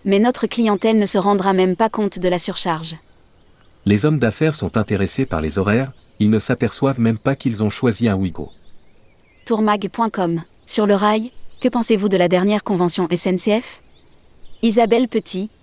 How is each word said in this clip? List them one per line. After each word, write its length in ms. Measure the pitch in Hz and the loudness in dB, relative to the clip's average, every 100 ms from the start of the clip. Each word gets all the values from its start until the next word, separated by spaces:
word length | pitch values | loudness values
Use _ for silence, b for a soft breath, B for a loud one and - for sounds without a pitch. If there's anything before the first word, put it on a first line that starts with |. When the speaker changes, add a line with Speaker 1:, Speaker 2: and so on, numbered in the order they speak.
| 196 | 0
Speaker 1:
mais 140 | 196 | 2
notre 260 | 233 247 226 | 2 0 -4
clientèle 520 | - 226 202 220 220 | 0 0 2 2 2
ne 80 | 196 | 2
se 120 | 202 | 2
rendra 340 | 190 202 190 | 2 2 2
même 240 | 190 185 180 | 2 2 2
pas 140 | 220 | 0
compte 280 | 220 202 - | 0 -4 -2
de 100 | 180 | -2
la 100 | 180 | 0
surcharge. 580 | - 180 185 160 160 165 _ _ _ _ - - - _ - | -2 -2 -4 -4 -6 -12 _ _ _ _ -20 -20 -20 _ 0
Speaker 2:
Les 200 | 104 151 | 2 2
hommes 120 | 156 | 2
d'affaires 360 | 117 - 156 | 0 0 -2
sont 240 | 147 92 113 | -2 -2 -2
intéressés 480 | 101 98 98 - 135 | -2 0 -2 -2 -2
par 160 | 80 | -2
les 160 | 78 80 | -2 -2
horaires, 340 | 98 113 135 - _ _ | 0 0 -2 -10 _ _
ils 120 | 107 | 2
ne 80 | 110 | 2
s'aperçoivent 640 | - 127 117 - 139 127 | 0 -2 -2 0 -2 2
même 180 | 113 113 | 0 0
pas 180 | 135 139 | -2 -2
qu'ils 260 | 127 104 | -2 -2
ont 60 | 107 | -2
choisi 400 | - 123 110 117 | 0 -2 0 0
un 80 | 95 | 0
Ouigo. 320 | 95 - 73 - - - - - _ _ _ _ | -2 -4 -10 -14 -20 -20 -20 -20 _ _ _ _
Speaker 1:
Tourmag 460 | - 220 214 208 196 | -4 0 0 0 -4
point 180 | - 226 | -2 -2
com, 320 | - 175 170 - _ | 0 -2 -2 -6 _
sur 220 | - - 208 | -6 0 2
le 80 | |
rail, 380 | 196 208 220 233 - - - | 4 2 0 -2 -10 -14 -4
que 80 | 254 | -2
pensez-vous 400 | 240 220 208 202 | 0 0 2 2
de 80 | 185 | 0
la 120 | 175 | 2
dernière 360 | 180 196 208 | 2 2 0
convention 420 | - 185 175 - 175 | -2 0 0 0 -2
S 160 | 175 196 | 0 0
N 100 | 185 | 0
C 240 | - 214 | 0 0
F ? 220 | - - - - - - _ - - - | -2 -16 -20 -20 -20 -20 _ -20 -18 -4
Isabelle 460 | 226 214 226 233 254 | 0 2 4 2 2
Petit, 420 | 226 - 185 214 - | -2 -4 -6 -8 -12